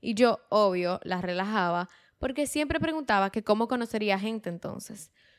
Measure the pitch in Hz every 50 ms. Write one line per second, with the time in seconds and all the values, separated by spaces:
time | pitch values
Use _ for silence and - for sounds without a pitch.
0 | - - 233 202 247 240 214 - _ _ - 208 208 196 180 180 175 175 180 -
1 | - - 185 180 180 185 180 180 190 202 214 220 180 175 170 175 175 180 - -
2 | _ _ _ _ - 262 269 262 294 269 - 294 302 277 311 320 311 311 320 311
3 | 294 - 220 196 196 196 - 220 214 - 208 214 233 226 254 247 233 233 - 220
4 | 214 208 196 190 196 220 226 220 - 180 175 170 - - - - - - 220 202
5 | - - _ _ _ _ _